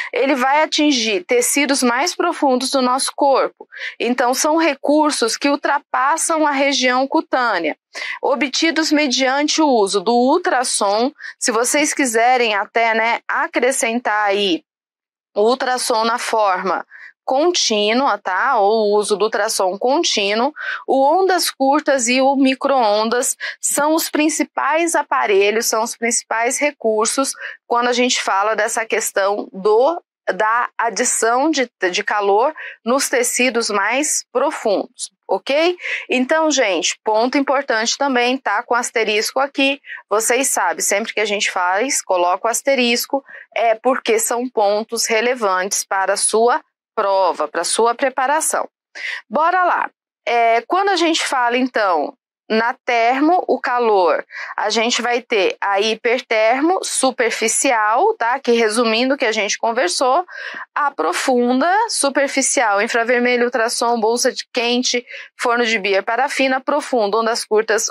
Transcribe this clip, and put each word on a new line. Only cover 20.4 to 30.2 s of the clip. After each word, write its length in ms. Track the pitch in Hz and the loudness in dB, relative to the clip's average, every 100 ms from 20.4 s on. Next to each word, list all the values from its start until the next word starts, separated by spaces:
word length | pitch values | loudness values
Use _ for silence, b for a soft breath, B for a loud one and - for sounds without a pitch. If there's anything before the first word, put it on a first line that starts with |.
| 262 - B B B | -2 -4 B B B
o 180 | 269 269 | 2 4
ondas 460 | 349 381 359 - | 4 2 0 -2
curtas 560 | - 269 294 294 277 226 | -2 0 2 2 0 2
e 120 | 254 | 2
o 160 | 269 277 | 2 4
micro-ondas 1040 | 269 262 277 269 220 208 226 240 269 - B B | 2 0 0 2 2 2 0 -2 -2 -6 B B
são 320 | - - 294 | -4 -2 0
os 160 | 320 - | 0 0
principais 840 | - 302 302 294 - 254 311 339 330 | 0 0 0 -4 -4 -2 0 0 -2
aparelhos, 720 | 294 277 247 196 202 220 233 | -2 -2 2 2 2 0 0
são 160 | 226 | -2
os 120 | 226 - | -2 -4
principais 600 | 226 233 - 226 233 269 | -4 -4 -4 -4 -2 -2
recursos 760 | 294 285 226 214 220 - 269 - B B - | -4 -2 -2 0 0 0 -4 -4 B B -4
quando 200 | 240 247 | 0 0
a 60 | |
gente 260 | 247 247 - | 0 0 0
fala 360 | - 196 208 214 | -2 0 0 0
dessa 280 | 214 226 | -2 -2
questão 640 | 220 220 226 202 196 208 269 | -4 -4 -2 0 0 -2 -6
do, 480 | 190 196 220 277 339 - _ | -4 2 4 4 0 -8 _